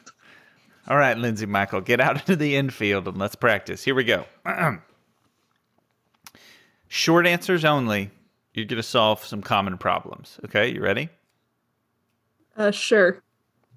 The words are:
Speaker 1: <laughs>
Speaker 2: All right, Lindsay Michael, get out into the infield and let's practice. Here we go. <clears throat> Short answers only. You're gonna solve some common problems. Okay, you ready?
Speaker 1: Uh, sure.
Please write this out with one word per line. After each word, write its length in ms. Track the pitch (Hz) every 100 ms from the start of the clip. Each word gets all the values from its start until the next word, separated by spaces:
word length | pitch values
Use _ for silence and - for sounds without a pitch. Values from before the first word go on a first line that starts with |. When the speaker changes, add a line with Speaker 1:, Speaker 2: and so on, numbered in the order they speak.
| - _ _ -
Speaker 1:
<laughs> 440 | _ _ _ _ -
Speaker 2:
All 100 | 139
right, 200 | 131 113
Lindsay 280 | 120 104 104
Michael, 340 | 101 98 98
get 180 | 92 120
out 160 | 135 -
into 180 | - 175
the 200 | 147 139
infield 520 | 135 - 104 98 92
and 100 | 90
let's 180 | 101 -
practice. 480 | 120 101 - 92
Here 120 | - 131
we 80 |
go. 220 | 120 95 - _ 180
<clears throat> 340 | 190 165 90 _ _ _ _ _ _ _ _ _ _ _ _ _ _ - _ - - _ _ _
Short 380 | - - 170 175
answers 400 | 175 180 180 156
only. 460 | 143 120 104 101 _ _ _ _
You're 120 | - 107
gonna 180 | 117
solve 400 | - 127 107 107 -
some 160 | 104
common 360 | - 107 98 92
problems. 600 | 92 87 - - - - -
Okay, 220 | 104 117
you 80 | -
ready? 280 | 98 107 160 _ _ _ _ _ _ _ _ _ _ _ _ _ _ 220
Speaker 1:
Uh, 160 | 208
sure. 500 | 202 - 220 180 190 _ _ _ _ _